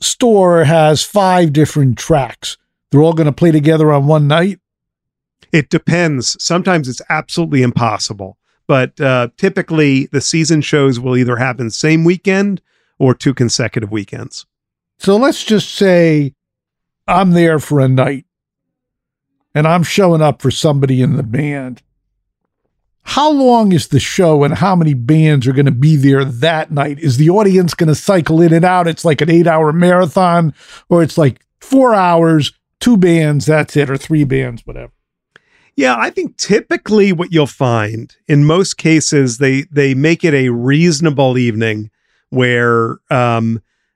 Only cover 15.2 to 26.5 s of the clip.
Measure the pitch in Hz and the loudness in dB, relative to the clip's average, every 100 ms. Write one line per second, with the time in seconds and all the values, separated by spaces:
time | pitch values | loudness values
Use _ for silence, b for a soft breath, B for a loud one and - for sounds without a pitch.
15.2 | 277 320 - 214 - - 196 180 165 151 | 2 -2 -2 -2 -2 0 2 4 4 2
16.2 | 139 - _ _ _ _ _ _ - 180 | -2 -8 _ _ _ _ _ _ -2 0
17.2 | 196 175 170 156 - 147 131 131 131 139 | 2 4 2 0 -2 0 2 2 0 -4
18.2 | - _ _ _ _ _ _ _ _ _ | -12 _ _ _ _ _ _ _ _ _
19.2 | _ _ _ 147 156 175 156 - 190 165 | _ _ _ -2 0 0 0 0 2 2
20.2 | 151 - 135 - 160 139 135 127 127 123 | 0 0 -4 -2 0 0 0 0 0 -2
21.2 | 107 117 147 143 127 120 _ _ _ _ | -4 -6 -6 -8 -12 -16 _ _ _ _
22.2 | _ _ _ _ _ _ _ _ - - | _ _ _ _ _ _ _ _ -8 -2
23.2 | 302 294 254 240 214 175 - 139 - - | 0 2 2 4 4 0 0 -2 -2 0
24.2 | 175 151 139 160 185 185 156 135 117 156 | 2 2 2 0 0 0 0 0 0 2
25.2 | 156 147 123 135 139 120 147 156 139 135 | 4 2 0 0 0 2 2 2 4 2
26.2 | 135 117 160 | 0 -2 -2